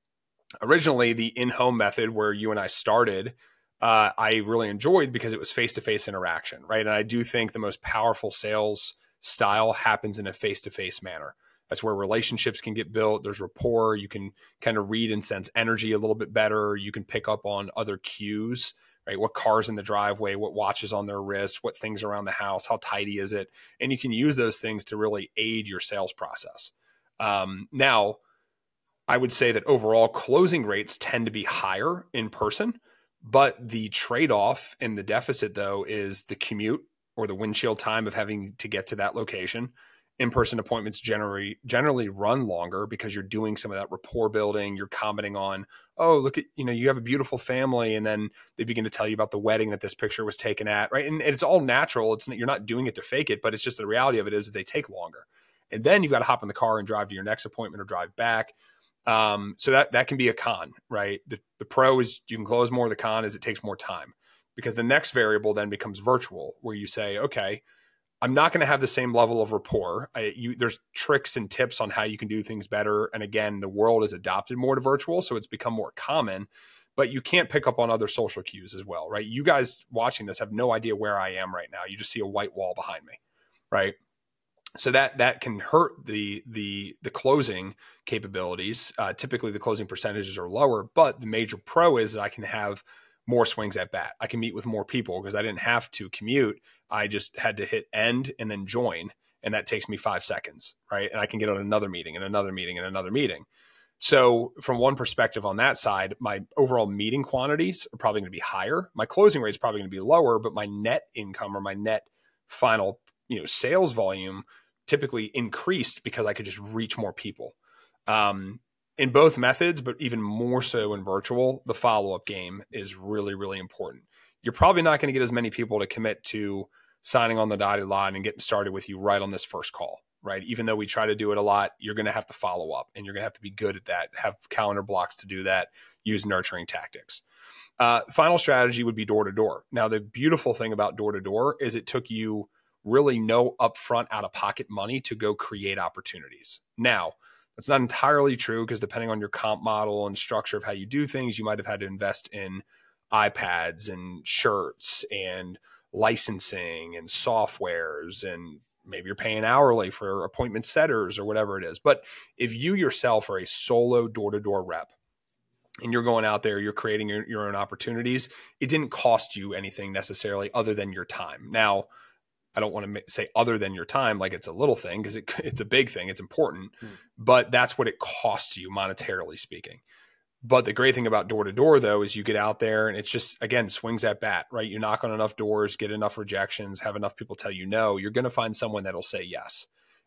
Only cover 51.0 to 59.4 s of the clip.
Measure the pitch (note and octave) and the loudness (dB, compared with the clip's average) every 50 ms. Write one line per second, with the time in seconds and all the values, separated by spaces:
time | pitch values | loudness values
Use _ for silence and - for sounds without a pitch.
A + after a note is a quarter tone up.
51 | C#3 D3+ D#3 D#3 C#3 D3+ C#3 B2+ E3 C#3+ F#3+ F3 C#3 B2+ B2 C3+ D#3 - - A#2+ | 0 -2 -2 0 2 0 2 2 4 4 6 6 6 6 4 4 4 4 2 0
52 | A2 A2 A2 A2+ - C3 B2 A#2+ A#2 C3+ C#3 G2+ G#2 G#2+ A2+ B2+ C3 A#2 - - | 2 2 2 0 -2 -8 -6 -4 -2 -2 -2 -2 -2 -4 -2 -2 -2 -4 -6 -6
53 | - - B2+ C#3+ D3+ - G#2+ - - A2+ A2 G#2+ - B2 - - G#2 G#2 A2 B2 | -8 -4 -2 -2 0 0 -2 0 0 -2 -2 -2 -4 -4 -4 -4 -2 0 2 4
54 | C3 C#3 A#2+ A2 G2 G#2 G#2 G#2 G2+ G#2 G#2 G2 F#2+ - - D3+ C#3+ - F#2+ F#2 | 4 4 4 2 0 0 -2 -2 -2 -4 -8 -10 -8 -6 -6 -6 -6 -6 -12 -12
55 | E2+ E2 - - - _ _ _ _ _ _ _ _ - G#2 A2 A#2 D#3 G3 G3+ | -12 -12 -14 -18 -20 _ _ _ _ _ _ _ _ -10 -6 2 4 6 6 6
56 | F3 C#3 C3+ A#2 G#2+ - B2 - G#2+ G2+ - - B2 A2+ A2 G#2+ G2 G#2+ G#2+ G#2 | 6 4 4 4 4 4 2 0 0 -6 -2 0 2 2 2 0 0 -2 -2 -2
57 | G2+ F#2+ G2 F#2+ G2 G#2+ A2 - - A2 - - A2+ F#2 E2 G2+ F#2+ G2 F#2+ F2 | -4 -4 -6 -8 -4 -4 -4 -4 -6 -10 -8 -10 -10 -10 -10 -12 -10 -6 -6 -6
58 | F2 F2 - - A#2 A#2 A2+ A2 - - - _ _ _ _ _ _ _ _ _ | -6 -6 -4 -2 0 2 2 2 0 -4 -10 _ _ _ _ _ _ _ _ _
59 | - A#2+ A2 A2 A2 G#2+ G#2 G2+ | 0 2 4 4 4 4 2 0